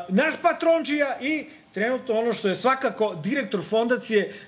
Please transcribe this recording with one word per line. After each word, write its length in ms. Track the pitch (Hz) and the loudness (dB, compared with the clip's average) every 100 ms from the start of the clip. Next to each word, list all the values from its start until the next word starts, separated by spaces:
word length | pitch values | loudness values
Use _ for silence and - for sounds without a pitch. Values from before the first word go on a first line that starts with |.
| 175 | 2
naš 260 | 190 302 277 | 2 2 2
patronđija 720 | 349 330 330 330 269 294 277 240 | 0 2 4 2 2 0 0 -2
i 260 | 262 311 - - - - | -2 -4 -4 -18 -14 -4
trenutno 380 | 220 262 - | -2 -2 0
ono 180 | 220 233 | 0 0
što 160 | 220 202 | 0 0
je 60 | 180 | 2
svakako 580 | 254 262 262 - 214 175 | 2 2 0 0 -2 -2
direktor 440 | 165 277 214 196 | -4 -4 -2 -4
fondacije 600 | 160 220 233 240 - 214 190 - | -2 0 2 0 2 0 0 -6